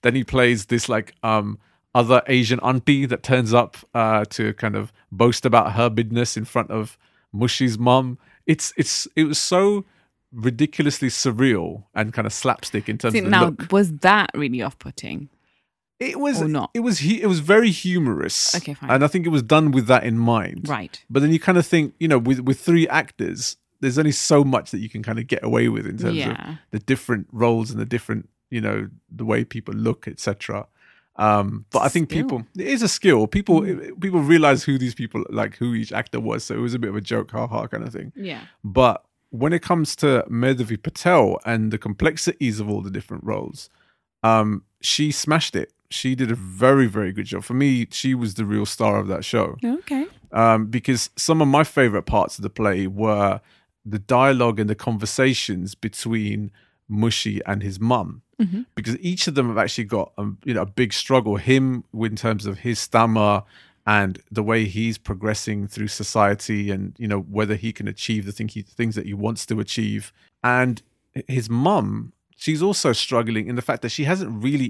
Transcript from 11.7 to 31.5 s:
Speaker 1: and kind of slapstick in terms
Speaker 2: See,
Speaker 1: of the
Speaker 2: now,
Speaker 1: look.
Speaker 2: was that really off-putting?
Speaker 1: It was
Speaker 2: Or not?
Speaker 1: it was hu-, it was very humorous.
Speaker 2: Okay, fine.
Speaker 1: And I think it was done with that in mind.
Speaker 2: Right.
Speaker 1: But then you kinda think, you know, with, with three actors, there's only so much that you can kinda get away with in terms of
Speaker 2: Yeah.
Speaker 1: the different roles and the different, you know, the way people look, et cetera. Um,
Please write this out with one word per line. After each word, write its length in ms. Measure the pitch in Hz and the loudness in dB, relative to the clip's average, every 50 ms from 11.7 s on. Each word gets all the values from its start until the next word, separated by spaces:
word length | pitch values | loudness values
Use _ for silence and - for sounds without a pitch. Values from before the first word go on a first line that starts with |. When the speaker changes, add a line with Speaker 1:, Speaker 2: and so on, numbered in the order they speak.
| 85 107 - _ _ | -8 -12 -16 _ _
Speaker 1:
and 180 | - 107 110 | -4 -4 -2
kind 140 | - - 110 | -2 -4 -4
of 60 | 110 | -4
slapstick 560 | - - - 131 113 - - - - 104 - - | -6 -2 -2 -2 -2 -2 -6 -6 -6 -4 -4 -4
in 100 | 107 - | -6 -2
terms 140 | - 117 | -2 0
Speaker 2:
See, 60 | 107 226 | 0 0
Speaker 1:
of 80 | 190 | 4
the 40 | 196 | 6
Speaker 2:
now, 140 | 208 180 175 | 6 6 6
Speaker 1:
look. 240 | 170 151 - 165 170 | 4 2 -4 -4 2
Speaker 2:
was 220 | 190 196 202 170 156 143 | 4 4 4 2 0 2
that 320 | - 185 202 214 190 - - | 4 4 4 4 2 0 -2
really 280 | 135 147 127 123 123 | -4 -2 -2 -2 -4
off-putting? 680 | 110 - - _ - 135 127 - - - - - 143 139 _ _ _ _ _ _ _ _ _ _ _ _ _ _ | -4 -6 -8 _ -16 -16 -14 -14 -12 -10 -10 -10 -10 -14 _ _ _ _ _ _ _ _ _ _ _ _ _ _
Speaker 1:
It 180 | 240 269 - - | -8 -6 -4 -2
was 240 | 285 285 269 170 | -2 0 0 2
Speaker 2:
Or 60 | 160 156 | 0 0
not? 220 | 151 143 - - - | 0 -2 -2 -4 -4
Speaker 1:
it 60 | 233 | -2
was 180 | 233 247 196 139 | 0 0 0 2
hu-, 200 | 139 165 226 214 | 2 0 0 2
it 40 | 185 | 2
was 120 | 208 185 160 | 2 2 2
very 300 | 147 160 202 220 240 220 | 4 6 6 6 6 6
humorous. 840 | 165 - - 180 180 180 156 123 98 71 73 92 - - - - - | 2 0 -2 0 0 2 2 2 0 0 -2 -2 -2 -2 0 0 -2
Speaker 2:
Okay, 180 | 175 - 151 143 | -2 -4 -8 -12
fine. 160 | - 135 131 | -10 0 2
Speaker 1:
And 140 | 123 135 143 | 4 4 4
I 20 | |
think 180 | 147 - 185 165 | 4 2 0 0
it 40 | 170 | 2
was 120 | 156 143 | 0 0
done 280 | 117 104 156 156 160 151 | 4 4 4 6 6 6
with 160 | 131 135 117 | 4 2 6
that 160 | 110 127 120 - | 6 6 6 6
in 140 | 120 113 117 | 2 0 2
mind. 500 | 117 117 117 110 92 90 - - - 143 | 2 2 2 2 0 -4 -8 -10 -8 -8
Speaker 2:
Right. 320 | 143 107 92 - - - _ _ | -8 -8 -8 -12 -16 -20 _ _
Speaker 1:
But 120 | 117 135 | 0 2
then 120 | 143 151 | 2 4
you 60 | 160 160 | 2 2
kinda 240 | - - 185 175 | 2 4 4 4
think, 320 | 156 - - 165 151 - - _ | 4 4 2 2 2 0 -4 _
you 80 | 165 160 | 2 2
know, 100 | 147 123 | 4 4
with, 220 | 117 127 135 127 | 4 2 0 2
with 180 | 123 135 131 - | 2 0 -2 0
three 280 | - 170 170 170 160 - | 2 4 4 4 4 4
actors, 680 | - 160 135 - _ - 104 85 90 - - - - - _ _ _ _ | 2 -2 -2 -2 _ -6 -6 -6 -4 -6 -8 -8 -8 -10 _ _ _ _
there's 180 | 135 131 123 147 | -4 -2 0 2
only 140 | 156 151 | 2 2
so 300 | 135 - - - 160 147 139 | 0 0 2 4 6 6 6
much 260 | 135 131 110 - - | 4 2 0 -2 -2
that 60 | - 98 | -8 -8
you 80 | 107 107 | -8 -8
can 140 | - 107 | -10 -10
kinda 200 | 107 113 110 117 | -6 -6 -6 -6
get 220 | 123 127 123 - - | -4 -4 -4 -4 -2
away 240 | 113 117 117 120 120 | 0 2 2 2 2
with 180 | 110 107 104 | 0 -2 -6
in 120 | 101 - - | -6 -6 -4
terms 120 | - - | -4 -2
of 40 | - | -2
Speaker 2:
Yeah. 400 | - - 120 113 - - - 160 156 _ _ | -2 -4 -4 -6 -8 -10 -14 -14 -16 _ _
Speaker 1:
the 60 | - 110 | -10 -8
different 480 | - - 135 127 - - 120 104 - - | -2 -2 -2 -2 0 -4 -4 -4 -4 -10
roles 400 | - 107 120 117 117 113 113 117 | -4 0 2 2 2 0 -2 -4
and 80 | 120 110 | -6 -8
the 40 | 107 | -6
different, 420 | - 117 113 - - 110 110 - - _ _ _ _ | -4 -6 -6 -4 -6 -6 -6 -6 -10 _ _ _ _
you 100 | 127 117 | -8 -6
know, 280 | 110 104 104 107 104 98 - - _ _ | -4 -4 -4 -4 -6 -10 -14 -20 _ _
the 140 | - 110 110 | -12 -8 -2
way 200 | 110 107 117 117 | 0 0 0 -2
people 300 | - - 117 104 - 104 | -4 -8 -14 -12 -8 -8
look, 340 | 107 110 113 110 - - - | -4 -2 -2 -2 -4 -8 -16
et 100 | - - | -14 -6
cetera. 480 | - - 101 - - - 104 101 - - _ _ _ _ _ _ _ _ _ | -6 -6 -6 -6 -8 -8 -8 -8 -10 -12 _ _ _ _ _ _ _ _ _
Um, 500 | - 107 107 104 104 101 101 | 0 2 4 4 4 2 0